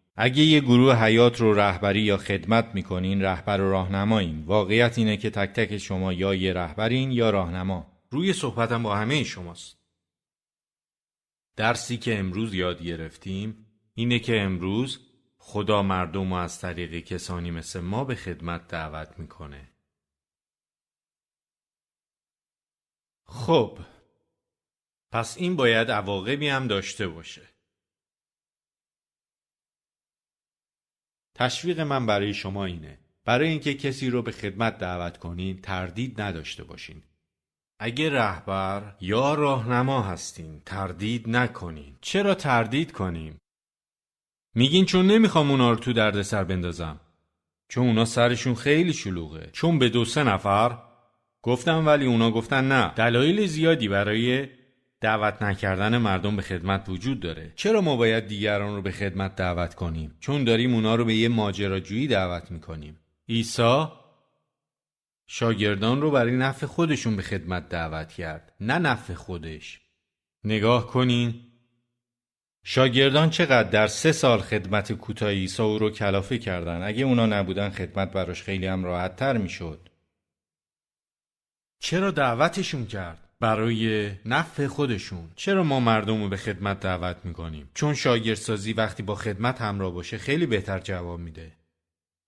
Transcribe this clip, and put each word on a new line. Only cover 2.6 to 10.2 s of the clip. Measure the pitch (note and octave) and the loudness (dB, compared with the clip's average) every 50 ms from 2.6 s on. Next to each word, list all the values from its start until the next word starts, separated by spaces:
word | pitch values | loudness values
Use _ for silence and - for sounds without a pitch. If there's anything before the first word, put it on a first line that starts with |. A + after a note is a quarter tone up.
| A2+ A2+ - | 2 0 -4
می‌کنین، | F#2+ F#2 - F#2 F2+ F#2 F#2+ G2 G2 | -6 -4 -4 -4 -2 -2 0 0 0
رهبر | F#2+ F#2+ F#2 F2+ - G#2 G2+ F#2+ | 0 0 0 -2 -2 -2 0 2
و | G2 G2 | 2 2
راهنمایین. | F#2+ F#2+ F#2 F#2 G2 G2 G2+ G#2+ A2+ G#2+ F#2+ E2 D#2 D#2 D2+ | 2 0 0 -2 -2 0 2 2 2 2 2 0 -4 -6 -2
واقعیت | D#2+ G2+ G#2+ G2 F#2 G#2+ A2+ A#2+ A#2 A#2+ A#2 | 0 2 2 2 4 4 4 4 4 2 0
اینه | A2 G#2+ G#2+ | 0 0 0
که | G2+ - G#2+ | -2 -4 -4
تک | - G2+ G2 F#2+ | -2 -2 -4 -2
تک | - A#2+ G#2+ F#2+ G#2+ G2 | -2 -2 -2 -2 -4 -6
شما | - - G2 F#2 F#2+ F#2+ | -6 -6 -4 -2 -2 -2
یا | F2+ F2 F#2+ G2 G2 | -2 0 0 0 0
یه | F#2 F#2 F#2 | 0 0 0
رهبرین | F2 F2+ F2 D#2+ D2+ G2+ A2 A2+ B2 C3 C3+ C3+ | -2 -2 -4 -6 -4 -4 -2 0 0 0 0 0
یا | B2+ A#2 A2+ A2 | 0 2 2 2
راهنما. | G2+ G2 F#2 E2+ F2 F#2 F#2 F#2+ F#2 F2 D2+ - _ _ _ _ | 2 2 0 -2 -4 -4 -4 -4 -4 -6 -8 -12 _ _ _ _
روی | B2 D3 F3+ F#3+ | -6 -2 -2 -2
صحبتم | F3+ - - B2 F#2+ A#2 A#2 A2+ A#2+ A#2 | -2 -2 -4 -4 -2 -2 -2 0 -2 -2
با | A#2 G#2 G2+ | -2 -2 -2
همه | G#2 G#2+ A#2+ D3 D3+ A2+ | -2 0 0 -2 -2 -2
شماست. | - - F#2+ F2 F2 E2+ - - - - _ _ _ _ _ _ _ _ _ | -4 -8 -12 -14 -14 -16 -18 -20 -20 -20 _ _ _ _ _ _ _ _ _